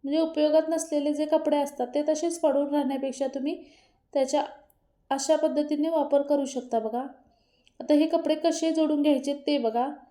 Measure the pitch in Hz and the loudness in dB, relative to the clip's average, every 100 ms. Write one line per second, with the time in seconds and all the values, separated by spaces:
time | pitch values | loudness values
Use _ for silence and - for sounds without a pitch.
0 | 277 302 320 320 302 311 311 330 320 294 | -2 0 0 2 4 4 2 -4 -2 -2
1 | 285 294 302 311 311 294 285 - 247 294 | -2 -2 0 0 2 0 -2 -4 -4 -2
2 | 302 311 339 339 311 277 285 294 277 269 | -2 -2 -2 0 0 2 0 0 -2 -2
3 | 269 254 269 269 277 349 - _ _ _ | -6 -4 -6 -4 -6 -6 -12 _ _ _
4 | _ 285 269 294 - - _ _ _ _ | _ -2 0 0 -2 -10 _ _ _ _
5 | _ 269 277 311 311 262 294 294 311 330 | _ -4 2 2 2 0 -2 0 0 0
6 | 285 285 277 285 269 262 254 233 220 233 | 2 2 2 0 0 -6 -4 -4 -2 -6
7 | 269 - _ _ _ _ _ _ 254 294 | -8 -14 _ _ _ _ _ _ 2 4
8 | 320 330 330 311 330 330 320 311 311 302 | 4 2 0 0 0 0 0 2 2 2
9 | 294 269 277 285 - 285 226 233 262 294 | 2 2 0 -4 -2 0 0 0 -2 -6
10 | - | -18